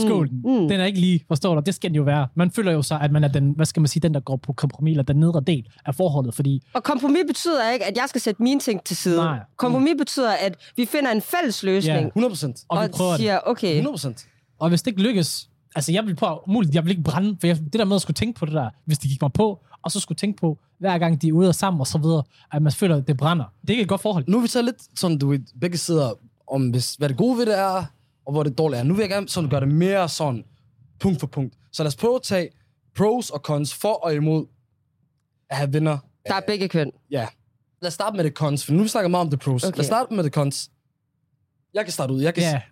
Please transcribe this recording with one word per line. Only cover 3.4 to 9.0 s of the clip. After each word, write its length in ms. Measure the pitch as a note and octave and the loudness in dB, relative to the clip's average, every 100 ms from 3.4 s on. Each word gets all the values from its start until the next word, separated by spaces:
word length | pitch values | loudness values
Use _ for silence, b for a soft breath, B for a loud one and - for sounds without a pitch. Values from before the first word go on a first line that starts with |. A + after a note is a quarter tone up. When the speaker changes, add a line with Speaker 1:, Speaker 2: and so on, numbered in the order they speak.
| C#3 | 2
Speaker 2:
hvad 140 | D3 D#3 | 2 0
skal 140 | - | 2
man 80 | D3 | 2
sige, 120 | E3 | 2
den, 140 | E3+ | 0
der 60 | D3 | 0
går 160 | - C3 | -2 -6
på 160 | - | -6
kompromis, 380 | C3 C#3+ - D#3 | -4 -4 0 0
eller 100 | D#3 | 2
den 140 | B2+ C#3+ | 2 4
nedre 240 | E3 E3 C3 | 4 2 0
del 200 | D3 G#2+ b - | -2 -4 b -6
af 80 | |
forholdet, 400 | C3+ F#3 C#3+ B2+ | 0 0 0 -2
fordi 280 | - C#3 C3+ b | -2 0 -2 b
Speaker 1:
Og 80 | B3 | -4
kompromis 400 | C4 C4+ C4+ D#4+ D4+ | -2 0 2 2 2
betyder 440 | C4+ E4+ D4 A3+ | -2 0 0 0
ikke, 140 | B3 F#3+ | 0 -2
at 100 | A3 | -2
jeg 80 | C4+ | -4
skal 120 | B3+ | -2
sætte 220 | A#3 G#3 | -2 0
mine 180 | A#3+ C#4 | 2 2
ting 240 | C4 F#3+ | 0 -2
til 120 | - | -4
side. 200 | E3+ | -4